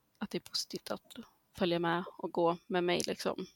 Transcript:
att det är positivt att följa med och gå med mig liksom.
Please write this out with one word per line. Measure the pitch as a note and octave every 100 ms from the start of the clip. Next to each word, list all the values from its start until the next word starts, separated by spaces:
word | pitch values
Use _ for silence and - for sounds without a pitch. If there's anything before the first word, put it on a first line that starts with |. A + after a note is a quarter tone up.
| _ -
att | G#3+
det | F3+
är | -
positivt | - - - -
att | G#3 - - A3 _ _ -
följa | F3+ E3+
med | E3+ F3 F#3+ -
och | F3
gå | F3 E3+ F3 -
med | F3+
mig | F3 F3 -
liksom. | G3 F#3 - F#3